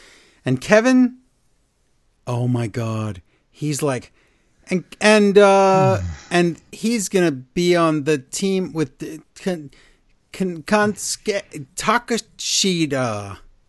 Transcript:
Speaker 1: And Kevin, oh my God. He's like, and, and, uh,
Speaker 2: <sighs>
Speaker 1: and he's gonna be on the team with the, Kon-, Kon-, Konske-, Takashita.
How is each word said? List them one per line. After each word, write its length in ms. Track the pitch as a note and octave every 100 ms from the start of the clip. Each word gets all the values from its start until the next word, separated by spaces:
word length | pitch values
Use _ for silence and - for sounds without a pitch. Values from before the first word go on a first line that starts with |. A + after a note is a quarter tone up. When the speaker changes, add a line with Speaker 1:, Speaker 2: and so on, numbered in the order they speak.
| - _ _ _
Speaker 1:
And 160 | C3 C3
Kevin, 600 | - G#3+ B3 B3+ B3 - _ _ _ _ _ _ _ _ _ _ -
oh 200 | A#2+ B2
my 200 | A#2+ A2+
God. 540 | A#2+ A2+ A2 G#2+ F2+ _ _ _ -
He's 280 | D3 C#3+
like, 280 | D3 B2 - _ _ _ _ _ -
and, 160 | F#3 - -
and, 380 | G#3+ G#3+ G3+ G3
uh, 640 | G3+ G3 G3 F#3+ F#3+ G#2 F2 -
Speaker 2:
<sighs> 160 | -
Speaker 1:
and 280 | F3 F3 D#3 _
he's 360 | - A3 A#3 F#3
gonna 240 | F#3+ E3+
be 440 | C3 C3 E3+ F3 F3
on 300 | E3 D#3 C#3+
the 120 | D3+
team 560 | - - G3 F#3+ F3+
with 240 | D#3+ C#3+ -
the, 240 | D#3 D#3 _ -
Kon-, 340 | G3 E3+ C#3+ _ _ _ _ _ _
Kon-, 300 | - F#3 E3
Konske-, 1040 | - G#3 G#3 - - - - G3 - D#3 C3 -
Takashita. 1600 | G#3+ A#3 - A3+ - - - - G3 E3+ D3+ C3+ B2 G#2 G2+ G2 - _